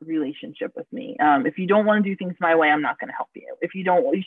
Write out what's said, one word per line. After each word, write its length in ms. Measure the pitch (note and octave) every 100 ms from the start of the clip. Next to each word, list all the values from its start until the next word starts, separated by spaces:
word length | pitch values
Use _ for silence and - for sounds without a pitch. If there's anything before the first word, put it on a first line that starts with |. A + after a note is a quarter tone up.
relationship 720 | D#3+ D#3+ C#3 - - - - -
with 160 | -
me. 240 | - - B3+
Um, 280 | - C#3+ -
"If 120 | E3+
you 80 | F#3
don't 200 | G#3 G#3+
wanna 160 | G#3+
do 120 | G3
things 220 | F#3+ F#3 E3+
my 160 | F3 E3
way, 120 | D#3
I'm 120 | D3+
not 160 | C#3 -
gonna 160 | -
help 160 | - -
you. 240 | - B2 C3+
If 120 | F3
you 100 | F#3+
don't," 380 | F#3 F3+ C#3 F#3+